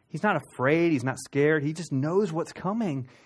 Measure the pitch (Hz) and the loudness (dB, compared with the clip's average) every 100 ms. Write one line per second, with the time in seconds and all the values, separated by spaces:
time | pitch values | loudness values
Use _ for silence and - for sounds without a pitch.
0 | _ 151 208 170 - - 127 165 170 139 | _ -2 0 0 -4 0 2 4 4 2
1 | 127 123 - 139 147 156 143 156 165 135 | 0 -4 -4 2 4 4 0 -6 -4 -2
2 | 151 185 202 160 156 - 180 226 208 135 | 2 2 2 -2 -6 -6 -4 -2 -2 -4
3 | - - | -8 -16